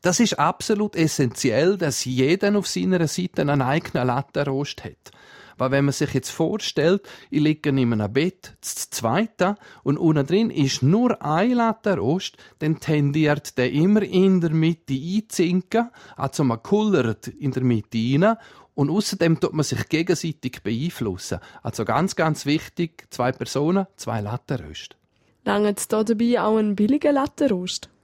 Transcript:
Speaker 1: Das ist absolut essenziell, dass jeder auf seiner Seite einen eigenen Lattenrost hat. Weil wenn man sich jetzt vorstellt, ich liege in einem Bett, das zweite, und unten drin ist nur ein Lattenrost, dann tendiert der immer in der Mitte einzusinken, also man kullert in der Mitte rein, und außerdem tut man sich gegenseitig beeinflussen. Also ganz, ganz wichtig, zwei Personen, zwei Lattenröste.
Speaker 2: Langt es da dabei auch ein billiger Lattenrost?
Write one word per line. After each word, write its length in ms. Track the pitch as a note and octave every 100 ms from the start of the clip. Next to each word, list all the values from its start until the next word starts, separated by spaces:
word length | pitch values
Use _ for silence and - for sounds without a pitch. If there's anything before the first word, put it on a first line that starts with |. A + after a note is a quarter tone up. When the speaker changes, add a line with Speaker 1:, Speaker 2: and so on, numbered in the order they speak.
Speaker 1:
Das 180 | F3 F3+
ist 200 | A#3 -
absolut 560 | D3+ - - G#3 G#3 -
essenziell, 800 | D#3+ - C3 - C#3 A2 E3 G3+
dass 280 | E3+ B2 -
jeder 520 | B2+ C3 F#3+ G3+ G#3
auf 100 | F#3+
seiner 400 | - F#3 F#3 D#3+
Seite 340 | - F3+ -
einen 200 | D3 C#3+
eigenen 460 | B2+ D3 - - B2+
Lattenrost 760 | B2 C#3 - C#3+ C3+ C#3+ -
hat. 280 | - D2+ - _ - - - -
Weil 140 | C3
wenn 140 | C#3 C#3+
man 80 |
sich 200 | C3+ D3
jetzt 180 | C3+ -
vorstellt, 760 | - D#3+ G#3+ - - D#3+ G3 - - -
ich 120 | -
liege 280 | D3+ D#3 D#3
in 240 | C3+ A#2+
einem 180 | A2+ G#2
Bett, 460 | B2 E3 - - -
das 280 | - - -
zweite, 680 | - A2+ C3+ A3+ _ F#3 G#3 - -
und 140 | - C#3+
unten 280 | E3 D#3 C3+
drin 240 | F#3 A3+
ist 340 | - C#3 -
nur 380 | C3 G3 B3 -
ein 300 | C#3+ D#3 A3
Lattenrost, 880 | B3 A#3 G#3+ - F3+ G2+ F3 - _ - _
dann 200 | D#3 D#3
tendiert 760 | - D3+ C#3+ D3 D3+ D3 - -
der 140 | B2
immer 300 | C3 F3 G#3
in 400 | G3+ F#3 F#3+ F#3+
der 100 | E3+
Mitte 420 | D#3+ D#3+ E3+ -
einzusinken, 960 | C3+ D#3 G3 G#3+ - E3+ F3+ - A3+ A#3 - - -
also 260 | C3+ -
man 180 | C#3+ A2+
kullert 680 | - G3+ G#3+ F#3 A#2 A2 -
in 240 | - C#3+
der 120 | C3
Mitte 340 | B2+ A#2 - A2+
rein, 400 | A#2 C3+ G3 A3+ - - -
und 160 | - C#3+
außerdem 500 | F3 - G3 E3+ E3
tut 140 | E3
man 100 | D#3
sich 240 | D3 - -
gegenseitig 760 | D#3 E3 F3 E3+ D3 C3 -
beeinflussen. 760 | - A2+ D#3+ - A2 F2+ - F2+ - -
Also 220 | - - A2+
ganz, 320 | A#2 F#3 -
ganz 280 | D#3+ D#3 C#3
wichtig, 600 | D3+ - - E3+ _ -
zwei 220 | - B2
Personen, 560 | C3 A#2 C3+ D3 F#3 F#3+ _
zwei 240 | - A#2
Lattenröste. 800 | G2+ A#2+ _ C3 D2+ D2+ - - _ _ _ _ -
Speaker 2:
Langt 340 | G3+ G#3 G3+
es 80 | -
da 160 | A3
dabei 380 | A3 A3 A#3 A#3+
auch 160 | G#3+ A3
ein 180 | G#3+ G3+
billiger 380 | G#3+ C#4+ D4
Lattenrost? 760 | C#4+ C#4 - C#4+ F#3+ F3+ - - _